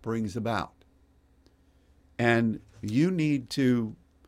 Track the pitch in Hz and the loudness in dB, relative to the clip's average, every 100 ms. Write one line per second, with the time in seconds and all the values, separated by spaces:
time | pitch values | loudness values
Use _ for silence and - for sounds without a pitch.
0 | 113 113 107 110 110 104 - _ _ _ | -6 -4 -4 -4 -4 -4 -6 _ _ _
1 | _ _ _ _ _ _ _ _ _ _ | _ _ _ _ _ _ _ _ _ _
2 | _ - 120 117 113 107 - - 101 117 | _ -2 2 4 2 -2 -10 -12 -4 0
3 | 170 180 156 143 113 - 127 123 110 - | 2 2 0 0 -4 0 2 2 -2 -8
4 | _ _ | _ _